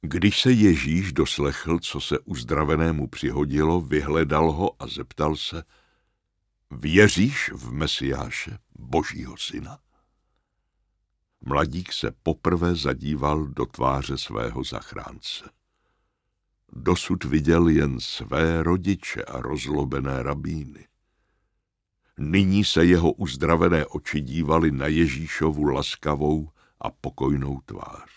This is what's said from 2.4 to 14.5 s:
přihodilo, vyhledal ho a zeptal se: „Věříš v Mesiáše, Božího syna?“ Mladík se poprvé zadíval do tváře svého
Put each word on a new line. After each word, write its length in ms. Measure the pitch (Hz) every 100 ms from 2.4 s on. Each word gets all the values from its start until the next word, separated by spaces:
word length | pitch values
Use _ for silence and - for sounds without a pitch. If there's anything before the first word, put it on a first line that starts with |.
| 58 73 76 78 82 78 67
přihodilo, 760 | - 76 64 73 73 78 87
vyhledal 720 | 71 76 71 78 76 76 80
ho 300 | 76 95 -
a 60 | -
zeptal 480 | - 64 - 76 76
se: 280 | - 78 - _ _ _ _ _ _ _ _ _ _
„Věříš 800 | 65 73 87 104 87 113 139 -
v 180 | - 62
Mesiáše, 880 | 65 76 - 67 65 67 - - - _ -
Božího 580 | 62 82 76 - 64 -
syna?“ 420 | - - 71 - _ _ _ _ _ _ _ _ _ _ _ _ _ _ _ _
Mladík 520 | - 71 76 - -
se 180 | - - -
poprvé 520 | - 80 - 87 87 85
zadíval 720 | 71 65 67 76 71 76 73
do 200 | 65 62
tváře 520 | - 64 67 67 67
svého 460 | - 53 58